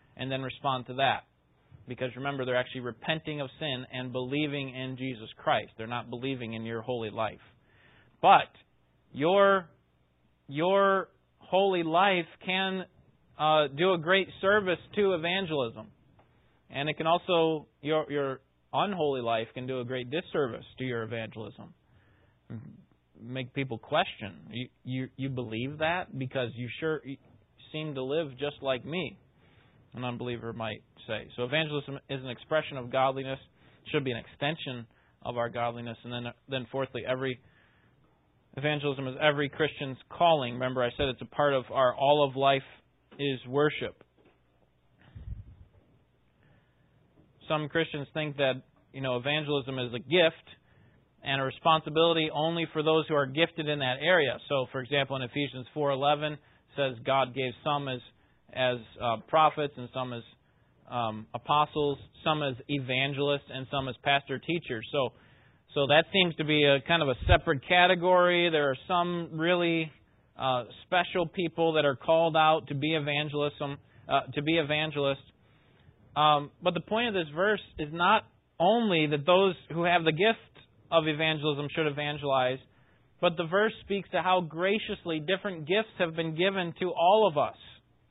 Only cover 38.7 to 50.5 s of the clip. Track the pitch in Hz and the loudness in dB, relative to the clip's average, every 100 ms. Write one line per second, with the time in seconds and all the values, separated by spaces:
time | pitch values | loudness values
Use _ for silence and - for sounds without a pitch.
38.7 | 147 143 135 131 127 151 143 143 - 147 | -2 -2 -4 -6 0 2 2 -2 -2 -2
39.7 | - 139 123 - - 170 156 123 123 127 | -2 -10 -10 -12 2 4 4 0 -4 -4
40.7 | 127 120 - 139 120 120 - 147 135 120 | 0 -2 0 -4 -4 -6 0 2 2 0
41.7 | 135 127 - 135 147 139 127 139 139 - | 2 2 4 4 4 2 2 2 2 -2
42.7 | - _ _ _ - 143 127 123 139 147 | -16 _ _ _ -6 -4 -4 -2 2 2
43.7 | - 113 - _ _ _ _ _ _ _ | 0 -8 -10 _ _ _ _ _ _ _
44.7 | _ _ _ - - - - - - - | _ _ _ -20 -16 -12 -12 -14 -20 -20
45.7 | _ _ _ _ _ _ _ _ _ _ | _ _ _ _ _ _ _ _ _ _
46.7 | _ _ _ _ _ _ _ - 156 151 | _ _ _ _ _ _ _ -4 -4 -2
47.7 | 165 156 151 135 160 151 143 139 127 - | -2 -2 -6 -8 -6 -6 0 0 0 -8
48.7 | _ _ 135 135 123 135 151 147 143 131 | _ _ -8 -4 -2 -2 -2 -2 -4 -4
49.7 | 131 120 120 139 180 165 - - | -6 -6 -8 0 4 4 0 -12